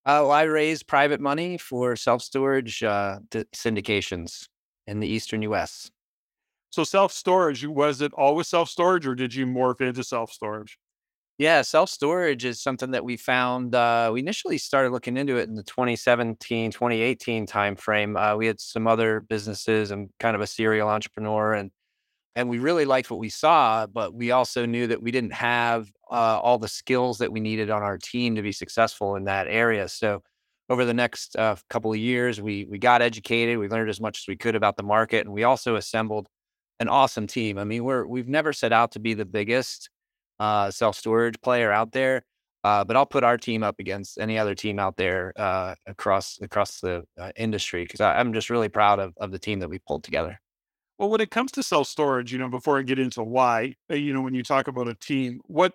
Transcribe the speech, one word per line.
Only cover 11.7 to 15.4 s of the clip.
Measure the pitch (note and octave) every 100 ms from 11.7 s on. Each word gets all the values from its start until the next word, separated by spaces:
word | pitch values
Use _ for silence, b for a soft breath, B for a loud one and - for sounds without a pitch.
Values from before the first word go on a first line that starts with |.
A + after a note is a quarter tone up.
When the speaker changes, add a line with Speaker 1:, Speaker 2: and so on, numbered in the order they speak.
| D#3 F#3 - C#3+ F3+ E3+ B2+ B2
Speaker 1:
is | A#2
something | C#3 B2+ C3
that | C3 B2
we | A#2
found, | - B2+ B2+ B2+ B2 A#2+
uh, | A#2 A#2 A#2
we | A#2
initially | D3 A3+ F#4 D#3
started | - C#3 B2+
looking | B2 B2 B2+
into | C#3+
it | B2